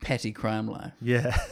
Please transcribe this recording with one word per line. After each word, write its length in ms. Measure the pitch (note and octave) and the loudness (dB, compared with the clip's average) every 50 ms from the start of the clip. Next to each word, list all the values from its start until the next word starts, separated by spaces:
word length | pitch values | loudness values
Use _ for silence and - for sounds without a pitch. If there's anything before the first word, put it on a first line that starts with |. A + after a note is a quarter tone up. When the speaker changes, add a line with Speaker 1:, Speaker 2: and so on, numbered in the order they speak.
Speaker 1:
petty 320 | - - C3 B2 - G#2+ G#2 | -2 -2 0 0 0 -4 -4
crime 340 | - - A2 A2 A2 A2 G#2+ | -2 0 0 0 0 -2 -2
life. 240 | - - - - - - | -4 -6 -10 -12 -10 -6
Speaker 2:
Yeah. 340 | A#2 A#2+ B2 A#2+ - A2+ G#2 - - - | 0 4 4 4 4 4 2 0 -2 -4